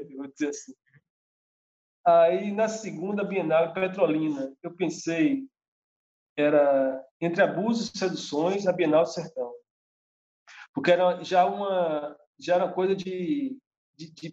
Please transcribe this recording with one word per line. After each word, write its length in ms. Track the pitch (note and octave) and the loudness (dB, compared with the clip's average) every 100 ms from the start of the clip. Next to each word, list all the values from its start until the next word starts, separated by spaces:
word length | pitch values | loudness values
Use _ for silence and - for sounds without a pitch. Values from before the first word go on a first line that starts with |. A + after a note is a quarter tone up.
| - | -8
Eu 60 | C3 | -14
vou 100 | C#3 | -16
dizer 200 | - D3 | -6 -6
assim. 240 | C#3+ - - _ _ _ _ _ _ _ _ _ _ _ _ F3+ | -6 -14 -20 _ _ _ _ _ _ _ _ _ _ _ _ 4
Aí, 460 | E3+ E3 F3+ G3+ | 6 6 4 -2
na 160 | G3+ A3 | -2 -2
segunda 560 | G#3+ F#3+ D#3 F#3 G3+ | -2 -8 -8 -6 -4
Bienal, 420 | G3 F#3+ D#3+ D#3+ E3 | -2 -2 2 2 2
em 60 | |
Petrolina, 840 | F#3 F#3 F#3+ E3+ D#3 D#3 C#3 C3+ - | -2 -4 0 0 2 -2 -2 -6 -10
eu 100 | F3 E3+ | -14 -4
pensei, 720 | E3+ - - E3 D#3 C3+ C3+ _ _ _ _ _ _ _ _ - | -4 -4 -4 2 2 2 -6 _ _ _ _ _ _ _ _ 0
era 680 | D3 D3+ C#3+ C#3 C3+ C3 - _ | 2 4 4 4 2 -2 -12 _
entre 220 | E3+ E3+ | -4 2
abusos 480 | F#3+ F#3 G#3+ A#3 - | 2 2 -2 -2 -4
e 60 | - | -4
seduções, 640 | F#3+ D#3 - D3 E3+ G3 G3 | -4 -4 -6 -2 0 0 -2
a 60 | |
Bienal 300 | F3 E3 D#3 | 0 2 2
do 60 | E3 | 2
Sertão. 440 | - D#3+ - A#2+ - _ _ _ _ _ _ _ _ _ - - | -4 -10 -8 -10 -10 _ _ _ _ _ _ _ _ _ -20 -12
Porque 200 | - D3+ | -4 2
era 280 | F3 F3+ F3 | 4 4 0
já 200 | D#3+ F3+ F3+ | 0 2 2
uma, 720 | G3+ G3 F#3 E3+ D3+ D3 - _ _ | 0 -2 0 0 -2 -6 -14 _ _
já 160 | D3 | 0
era 180 | F3 F#3 | 0 0
coisa 220 | F#3 F#3 | -2 0
de, 640 | F#3+ F#3 F#3 F3 C#3+ C3+ B2+ _ _ _ _ | -2 -4 -6 -4 -2 -4 -8 _ _ _ _
de, 180 | D#3+ | -20
de 160 | - E3 | -14 -16